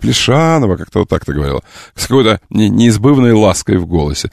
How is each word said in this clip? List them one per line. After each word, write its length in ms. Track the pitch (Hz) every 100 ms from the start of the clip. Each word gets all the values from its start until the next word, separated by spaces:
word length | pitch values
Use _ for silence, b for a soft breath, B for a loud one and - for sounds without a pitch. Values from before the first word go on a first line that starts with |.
Плешанова, 720 | 113 120 - 131 160 165 120
как-то 240 | 87 - -
вот 100 | 87
так 140 | 87
ты 100 | -
говорила. 280 | 73 71 67 - B B
С 120 | - -
какой-то 340 | 131 110 104 _
не-, 200 | 104 107
неизбывной 640 | 98 117 104 117 143 123
лаской 440 | 113 107 92 - 98
в 80 |
голосе. 460 | 85 85 73 73 -